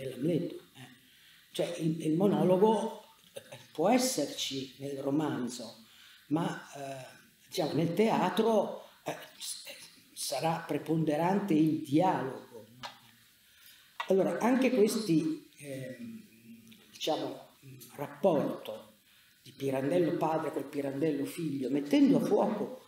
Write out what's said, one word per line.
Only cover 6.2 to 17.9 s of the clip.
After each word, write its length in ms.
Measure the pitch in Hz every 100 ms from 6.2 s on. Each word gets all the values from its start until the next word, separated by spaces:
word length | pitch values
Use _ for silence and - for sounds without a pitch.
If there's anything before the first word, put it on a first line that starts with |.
| -
ma, 360 | 156 180 165 - 143
eh, 300 | 135 135 127 - - _ -
diciamo, 240 | 190 147
nel 220 | 139 165
teatro, 880 | - 220 151 180 214 220 214 - - - -
eh, 140 | - - - - - - - - - - - - -
sarà 320 | 131 160 165 -
preponderante 840 | 147 156 165 156 147 175 196 -
il 300 | 156 156 -
dialogo. 840 | - 151 185 143 131 - - 117 107 127 139 - - - _ _ _ - - - - - -
Allora, 300 | 190 151 175
anche 320 | 220 254 262
questi, 760 | 196 220 208 - 160 156 156 - -
ehm, 640 | 143 131 127 123 117 - - - - - - - -
diciamo, 580 | - 165 143 135 - - _ 135 127 -